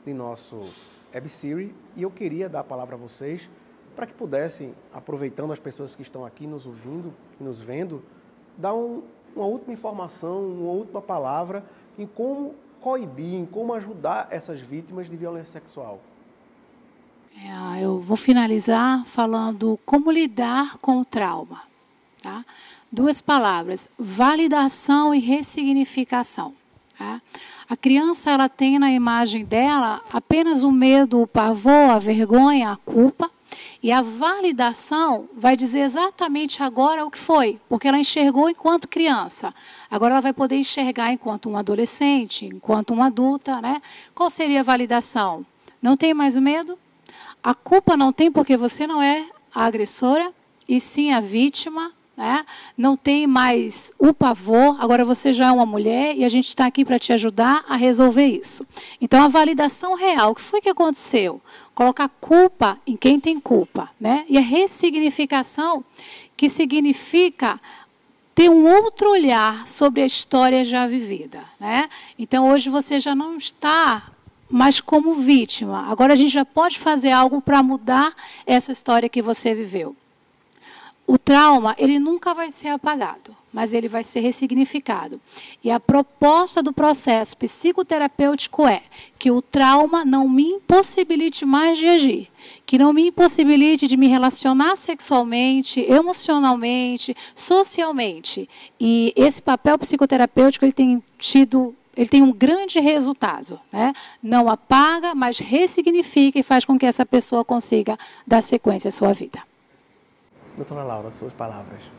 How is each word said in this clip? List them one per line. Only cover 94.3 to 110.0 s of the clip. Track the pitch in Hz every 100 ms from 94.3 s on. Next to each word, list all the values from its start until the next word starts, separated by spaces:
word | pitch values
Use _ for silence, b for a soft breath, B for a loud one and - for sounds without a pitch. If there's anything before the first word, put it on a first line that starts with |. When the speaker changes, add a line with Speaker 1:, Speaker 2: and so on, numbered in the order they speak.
| 262 262 262 311 381
Speaker 2:
sexualmente, | - 302 - 262 233 240 254 262 262 262
emocionalmente, | 226 269 339 359 - 294 269 247 233 247 247 247 - 247 B
socialmente. | - - 370 392 - 320 277 220 160 - - - B B _
E | 226 233 233 -
esse | 277 -
papel | - 254 302 302
psicoterapêutico, | - 285 277 254 247 - 262 - 269
ele |
tem | 269 262 247 _ _
tido, | - 269 262 262 247 - _ -
ele | 233
tem | 277
um | 269
grande | 208 262 359 392 339
resultado, | 294 302 262 277 202 151 - 170 _
né? | 202 247 277 B B
Não | 220 240 233
apaga, | 214 _ 262 302 330 349
mas | 294 247 240
ressignifica | - 269 359 - 339 349 - 285 277 277
e |
faz | - 262 -
com | 262
que |
essa | 254 233 254
pessoa | 247 - 240 233
consiga | 240 - 220 202 220 B B -
dar | 226
sequência | - 240 220 196 202
à |
sua | - 208
vida. | - - - - _ _ _ _ _